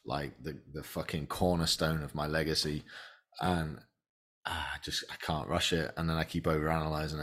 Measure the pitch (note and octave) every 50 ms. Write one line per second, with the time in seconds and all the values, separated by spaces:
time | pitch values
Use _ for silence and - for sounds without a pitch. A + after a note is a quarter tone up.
0 | - - B1+ C#2+ D2 C2+ - - B1 D#2+ C#2 C2+ - - C#2 D2+ C#2+ - - D#2+
1 | D#2 - - E2 C#2+ - - - F#2+ F2+ F2+ E2+ E2 E2 - - E2 D#2 D#2+ D#2+
2 | D2 C#2+ - D#2 D2+ D2+ D2+ D#2+ D#2 D#2 D#2 - - D2+ D2+ D2+ - - - -
3 | - - - - _ _ _ - - F2+ F2+ E2+ D#2+ D#2 C#2+ - - _ _ _
4 | _ _ _ _ _ _ _ _ - - E2 E2 D#2 - - - - - - -
5 | - - - - - - E2 D2+ G#1 G#1 E2 F2 - - F2+ E2 D#2 - - -
6 | E2 E2 D#2+ D#2+ D#2+ - - E2+ E2 F2 D#2+ D#2 D2+ D#2+ D#2+ D#2+ D#2 D#2 D#2 D2+
7 | D#2 D2+ D2+ D2+